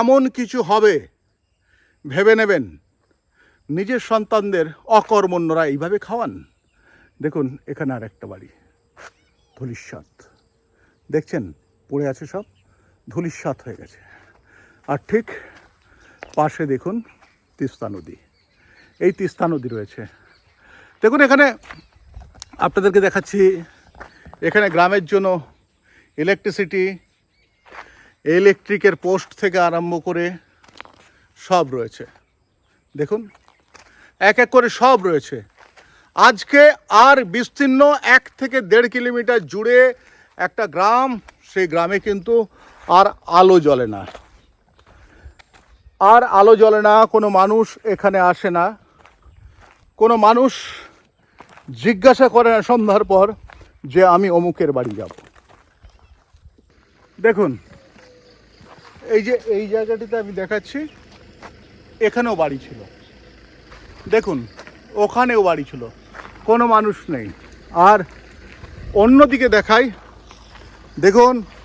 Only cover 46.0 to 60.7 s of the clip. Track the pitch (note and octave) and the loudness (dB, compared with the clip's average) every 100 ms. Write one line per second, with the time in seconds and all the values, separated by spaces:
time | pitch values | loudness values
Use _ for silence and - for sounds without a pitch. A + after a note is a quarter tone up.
46 | G3 A#3 B3 G3 G#3 G#3+ A3 G#3+ G#3 G#3+ | 4 6 4 4 6 6 6 4 4 4
47 | A3 A3 G#3+ F#3+ G3 A3 G#3+ - A3 F#3+ | 4 2 0 0 2 0 -2 -6 -8 -4
48 | G3+ F#3+ F3+ E3+ G3 F3 F#3 G#3+ _ _ | -2 0 0 0 -4 -2 -4 -6 _ _
49 | _ _ _ _ - _ _ _ _ - | _ _ _ _ -20 _ _ _ _ -2
50 | A3 A#3 G#3 A#3+ C4 - - - - _ | 0 4 2 4 0 -2 -14 -18 -20 _
51 | _ _ _ _ - - - A#2+ E3 G3 | _ _ _ _ -20 -20 -20 -6 -4 2
52 | B3+ B3+ C4 A3 A#3 A3+ F#3+ A#3+ G#3 G3+ | 2 4 4 4 2 0 0 0 2 0
53 | G3 F#3+ G3+ G#3 - - - _ C#3 D3 | 2 2 2 -2 -18 -20 -20 _ -4 2
54 | F#3 F3 G3 F3 F3 D3+ D#3+ C3+ A#2+ G#2 | 4 4 2 0 -2 -4 -4 -4 -6 -10
55 | F#2 - _ _ _ _ _ _ - _ | -14 -18 _ _ _ _ _ _ -20 _
56 | _ _ _ _ _ _ _ _ _ _ | _ _ _ _ _ _ _ _ _ _
57 | _ - G#3+ G3+ F3+ A2+ - - _ _ | _ -4 -2 0 -2 -4 -14 -20 _ _
58 | - _ _ _ _ _ - - - - | -20 _ _ _ _ _ -20 -20 -20 -20
59 | - A3 G#3 A#3+ A3+ G3+ G#3+ A3 A3 A3+ | -4 -2 -2 -4 -4 -6 -4 -6 -4 -8
60 | A3 A3+ G3+ F#3 F#3+ G#3 - | -6 -8 -8 -10 -8 -8 -8